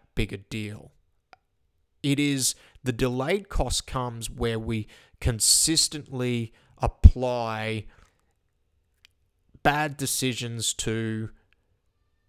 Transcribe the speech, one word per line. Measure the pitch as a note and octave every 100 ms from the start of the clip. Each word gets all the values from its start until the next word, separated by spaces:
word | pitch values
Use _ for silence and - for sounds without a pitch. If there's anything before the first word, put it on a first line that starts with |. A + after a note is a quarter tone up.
| _
big | - A2
a | G2
deal. | - A2 G#2 G#2 D#2+ _ _ _ _ - _ _ _ _ _ _
It | C#3+ C#3
is | C#3+ C#3 A#2+ - - -
the | B2+
delayed | A#2 B2+ B2+ C#3 G3+ G3
cost | - B2+ - -
comes | C3 B2 A#2 A2
where | B2 A#2 A2+
we | A2+ A2+ G#2 - - _
consistently | C3+ A2 - - - D#3+ - D3+ C#3 C3+ B2 A#2+ A2+ - _ -
apply | - - - B2 B2+ B2 A2+ A2 A2 A2 G2+ - - _ _ _ _ _ _ _ _ _ - _ _ _ _ -
bad | D3+ D3 D3+ C#3
decisions | C3+ - C3 A2+ A#2+ A#2 A2
to | - - A2+ A2+ A2 A2 - _ _ _ _ _ _ _ _